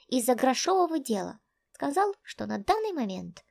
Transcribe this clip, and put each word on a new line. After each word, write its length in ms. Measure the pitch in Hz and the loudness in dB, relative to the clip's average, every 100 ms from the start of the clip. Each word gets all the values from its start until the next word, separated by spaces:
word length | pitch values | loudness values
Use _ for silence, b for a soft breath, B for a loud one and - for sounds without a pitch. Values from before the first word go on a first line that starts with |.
| b | b
из-за 260 | 254 220 | 0 2
грошового 640 | 233 254 247 359 381 349 320 | 4 4 2 2 4 2 0
дела. 400 | 269 202 175 - _ _ _ | -2 -4 -4 -10 _ _ _
Сказал, 400 | - 277 285 403 403 | -6 -2 0 0 -2
что 240 | - - 208 | -14 -10 -8
на 120 | 214 | -6
данный 340 | 202 427 440 | 0 0 0
момент 520 | 330 214 185 175 - _ | -4 -6 -6 -12 -16 _